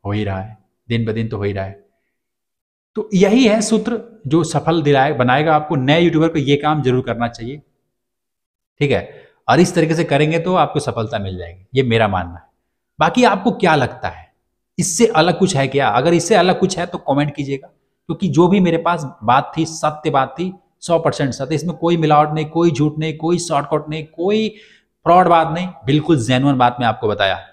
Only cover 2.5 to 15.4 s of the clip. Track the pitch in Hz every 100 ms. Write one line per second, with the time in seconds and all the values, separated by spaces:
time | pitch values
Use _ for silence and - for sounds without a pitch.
2.5 | _ _ _ _ - 208 190 196 240 240
3.5 | 220 220 220 - 233 - - 131 160 156
4.5 | 147 165 165 143 135 139 131 123 135 151
5.5 | 151 151 160 131 160 170 160 160 160 135
6.5 | 143 151 151 127 127 123 113 120 120 117
7.5 | 147 _ _ _ _ _ _ _ _ _
8.5 | _ _ _ 143 104 - - - _ -
9.5 | 143 180 170 160 165 165 143 151 165 175
10.5 | 185 143 151 120 117 110 113 95 90 85
11.5 | 87 _ 131 127 113 107 92 87 85 _
12.5 | _ _ _ _ - 156 202 233 196 220
13.5 | - 175 156 123 - 90 - - _ _
14.5 | _ _ - 180 - 226 160 170 170